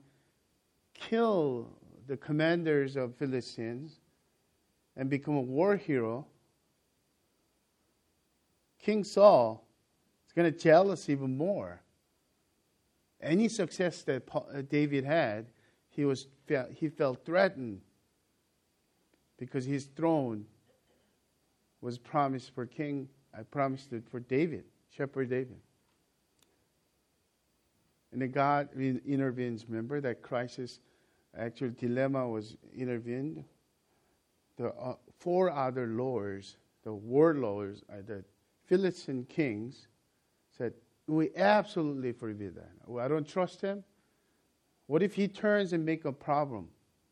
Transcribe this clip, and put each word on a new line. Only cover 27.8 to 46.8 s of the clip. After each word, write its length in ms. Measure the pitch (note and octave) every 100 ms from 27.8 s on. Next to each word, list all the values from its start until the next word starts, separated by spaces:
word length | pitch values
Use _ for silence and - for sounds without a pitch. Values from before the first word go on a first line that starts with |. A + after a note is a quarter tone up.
| _ _ _
And 80 | B2+
then 120 | B2
God 380 | C#3 C#3 C#3+ C#3
in-, 280 | C3 C3+ B2+ C#3
intervenes. 640 | C#3 C3+ B2 B2 A2+ A#2
Remember 320 | A2+ A2+ D3
that 220 | C3+ A2
crisis, 560 | - B2 B2 - B2 - _ _ _ _ _ D#2
actual 320 | A#2 A#2 C3
dilemma 580 | A#2+ A#2+ B2 C3+ C3+ B2
was 300 | A2 A2 - - -
intervened. 680 | B2+ A#2+ A#2+ B2 D3 D#3 C3+ _ _ _ _ _ _ _ _ _ _ -
The, 160 | A#2+
uh, 220 | - B2+ - - _
four 320 | F3 F3+ F#3
other 380 | C#3+ C3 B2+ A#2+
lords, 720 | A2+ C3 A#2+ G2+ G2 G2 - _ _
the 100 | A2+
warlords, 880 | G#2 A2 C3+ E3 D3 A#2 G2+ G2 G#2 -
uh, 80 | G2+ G2
the 180 | G2+ - _ _ _ _
Philistine 600 | F3+ F#3 F3 - C3 B2
kings, 640 | - C#3+ G#2 A#2 - _ _ _ _ _ _ _
said, 240 | - A#2 - _ _ -
"We 280 | D#3 D#3 -
absolutely 760 | G3 G#3 - F3+ D3+ C#3 B2+
forbid 440 | A#2+ A#2 G#2 G2+ E2
that. 160 | E2 - -
Well, 180 | A#2+
I 40 | B2+
don't 200 | D#3 D3
trust 340 | F#3+ F3+ -
him. 220 | G3 G3+ - _ _ _ _ _ _ _ _ _ -
What 160 | D#3
if 100 | G3
he 140 | G3 G3+
turns 460 | G3 G#3+ G#3 F#3+
and 120 | E3+ D#3
make 200 | D#3+ D3+
a 60 |
problem 580 | C3+ - C#3+ C#3+ A2 E2 _